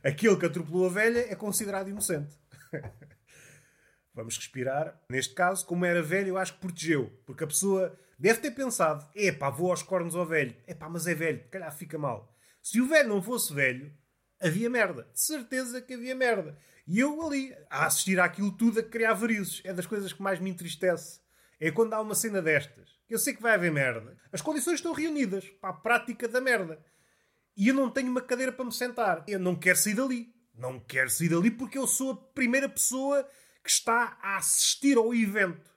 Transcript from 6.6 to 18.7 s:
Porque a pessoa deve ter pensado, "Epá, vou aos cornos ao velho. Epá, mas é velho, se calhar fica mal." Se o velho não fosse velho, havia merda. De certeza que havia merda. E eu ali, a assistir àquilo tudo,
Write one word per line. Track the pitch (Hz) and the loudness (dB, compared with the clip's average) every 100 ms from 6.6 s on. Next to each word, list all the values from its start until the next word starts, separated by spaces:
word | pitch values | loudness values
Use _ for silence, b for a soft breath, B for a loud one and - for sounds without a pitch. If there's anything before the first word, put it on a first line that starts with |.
| 185 170 156 147 113 - - | -12 -6 0 2 0 -8 -18
Porque | 131 | -8
a | 151 | -2
pessoa | - 196 190 185 B B _ | 0 2 2 0 B B _
deve | 175 226 | 2 4
ter | 294 | 0
pensado, | - 262 - 165 147 - | -4 -4 2 2 0 -8
"Epá, | 202 202 - 139 | 0 0 2 -4
vou | 123 180 | 0 0
aos | 170 | 0
cornos | - 185 170 165 | -2 -2 -2 -4
ao | 165 | 0
velho. | 160 131 - - | 0 0 -6 -16
Epá, | 160 165 | -14 -8
mas | 170 160 | -4 -2
é | |
velho, | 156 165 151 | 0 -2 -2
se | - | -8
calhar | 190 160 | -12 -12
fica | 147 175 156 | -12 -10 -6
mal." | 143 107 - b b b | -4 -6 -10 b b b
Se | - 226 | -2 2
o | 254 | 6
velho | 320 247 | 6 6
não | 202 | 2
fosse | 190 247 - | 0 -2 -2
velho, | 143 135 127 147 - _ _ _ _ | 2 2 2 -10 -20 _ _ _ _
havia | 180 175 233 | 0 0 0
merda. | 247 196 180 - | 2 0 -2 -10
De | - | -4
certeza | - 302 226 262 254 254 | -4 -4 -4 -6 -4 -10
que | 247 | -12
havia | 247 247 262 | -10 -8 0
merda. | 247 214 156 151 b b - | 2 2 -2 -12 b b -2
E | 190 | 2
eu | 277 302 | 2 2
ali, | 320 277 269 - - | -2 -2 -4 -12 -8
a | 139 156 | 0 2
assistir | - - 185 | 2 2 4
àquilo | 175 175 202 | 4 2 -4
tudo, | 190 226 | 2 2